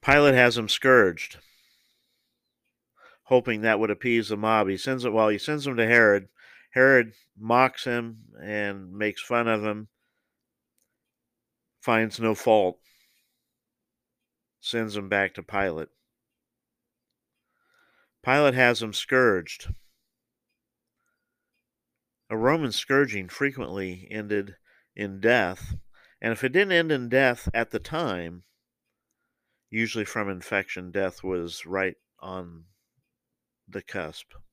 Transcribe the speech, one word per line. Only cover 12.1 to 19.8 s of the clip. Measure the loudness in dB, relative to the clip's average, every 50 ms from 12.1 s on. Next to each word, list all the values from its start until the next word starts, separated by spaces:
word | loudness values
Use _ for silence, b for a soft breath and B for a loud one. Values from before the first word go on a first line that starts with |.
| -4 -4
no | -2 -2 -2
fault, | -2 2 2 4 4 4 0 -2 _ _ _ _ _ _ _ _ _ _ _ _ _ _ _ _ _ _ _ _ _ _ _ _ _ _ _ _ _ _ _ _ _ _ _ _ _
sends | _ -6 -4 -4 -4 -4 -6
him | -8 -6 -2
back | 0 0 0 0 -4
to | -10 -18
Pilate. | -8 -4 -2 -2 -2 -2 -4 -8 -12 _ _ _ _ _ _ _ _ _ _ _ _ _ _ _ _ _ _ _ _ _ _ _ _ _ _ _ _ _ _ _ _ _ _ _ _ _ _ _ _ _ _ _ _ _ _ _
Pilate | 0 2 4 4 2 4
has | 4 4 2 2 2 -4
him | -8 -8
scourged. | -8 -6 _ 2 4 4 4 2 0 -2 -6 -14 -16 -12 -12 -12 -12